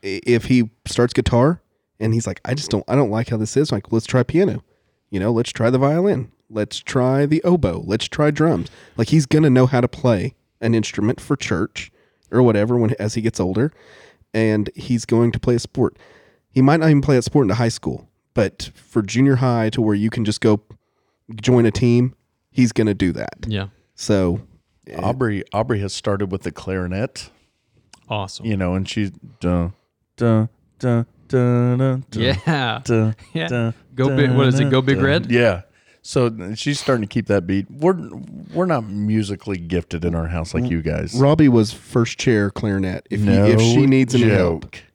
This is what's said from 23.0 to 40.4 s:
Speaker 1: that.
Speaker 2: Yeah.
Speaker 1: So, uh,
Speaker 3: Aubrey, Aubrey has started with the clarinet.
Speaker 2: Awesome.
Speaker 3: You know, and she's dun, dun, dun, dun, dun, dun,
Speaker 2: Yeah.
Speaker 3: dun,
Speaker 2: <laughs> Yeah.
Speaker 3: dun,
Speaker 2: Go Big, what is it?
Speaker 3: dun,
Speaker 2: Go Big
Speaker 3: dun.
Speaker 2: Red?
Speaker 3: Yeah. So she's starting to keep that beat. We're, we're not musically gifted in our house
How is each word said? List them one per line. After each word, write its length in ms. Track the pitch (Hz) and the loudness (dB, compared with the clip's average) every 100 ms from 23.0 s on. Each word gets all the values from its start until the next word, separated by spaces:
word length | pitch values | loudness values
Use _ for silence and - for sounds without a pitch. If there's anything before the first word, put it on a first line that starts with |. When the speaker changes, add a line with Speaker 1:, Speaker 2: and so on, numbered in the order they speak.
| 92 | -2
Speaker 1:
that. 240 | 69 - - 113 | -2 -10 -10 -8
Speaker 2:
Yeah. 200 | 104 98 _ _ - | -6 -8 _ _ -16
Speaker 1:
So, 460 | - 147 - 87 - _ _ _ - | -2 0 0 -2 -8 _ _ _ -16
uh, 100 | - | -8
Speaker 3:
Aubrey, 420 | 98 131 120 101 - | -6 -2 -4 -4 -6
Aubrey 260 | 101 117 107 | -4 -2 -2
has 140 | 101 | -4
started 380 | - - 98 98 | -6 -4 -4 -4
with 120 | 95 | -6
the 80 | 90 | -8
clarinet. 800 | - - 95 90 92 123 - - _ _ _ _ _ _ _ _ | -10 -8 -6 -4 -6 -6 -10 -20 _ _ _ _ _ _ _ _
Speaker 2:
Awesome. 360 | 107 92 - 113 | -8 -6 -8 -6
Speaker 3:
You 100 | 101 | -2
know, 180 | 90 92 | -2 -2
and 120 | 95 | -4
she's 240 | - 101 82 - _ | -4 -6 -6 -20 _
dun, 340 | 87 90 85 - _ _ _ _ | -2 0 -2 -8 _ _ _ _
dun, 340 | 120 110 110 _ _ _ | 0 2 0 _ _ _
dun, 260 | 127 117 117 _ _ | -2 0 -2 _ _
dun, 500 | 131 123 123 123 123 | 0 2 2 0 0
dun, 260 | 135 127 - | 0 -2 -6
dun, 100 | - 120 98 - | -2 -2 0 -2
Speaker 2:
Yeah. 360 | 151 123 110 | -2 -2 -6
Speaker 3:
dun, 320 | 131 117 110 110 | -2 0 0 -2
Speaker 2:
<laughs> 100 | - | -10
Yeah. 140 | 160 165 | -8 -4
Speaker 3:
dun, 260 | 123 117 113 _ 127 | -4 -4 -6 _ -2
Speaker 2:
Go 200 | 131 135 | 0 2
Big, 160 | 139 | 2
what 160 | 123 135 | 4 2
is 80 | 131 | 2
it? 40 | |
Speaker 3:
dun, 80 | 143 | 2
Speaker 2:
Go 100 | 131 | 2
Big 160 | 131 127 | 2 2
Speaker 3:
dun. 80 | 135 | 2
Speaker 2:
Red? 260 | 151 110 | 0 2
Speaker 3:
Yeah. 300 | 120 117 87 - _ _ _ | 2 2 0 -8 _ _ _
So 500 | - 143 120 110 101 | -4 0 0 -2 -10
she's 260 | 110 - 143 | -6 -4 -4
starting 220 | - 123 | 0 0
to 60 | 104 | 0
keep 140 | 120 107 | -4 0
that 200 | 101 87 | 0 2
beat. 180 | 98 98 | -2 -4
We're, 240 | 143 160 185 - - - 67 - | -2 0 0 -6 -14 -16 -16 -10
we're 140 | 156 185 | -4 0
not 200 | 147 110 | -2 -2
musically 720 | 101 104 110 101 101 - 95 | -4 0 0 -2 -6 -6 -8
gifted 480 | 85 87 - 85 87 | -4 -4 -4 -4 -2
in 80 | |
our 140 | 82 82 | -2 -2
house 260 | 82 | -4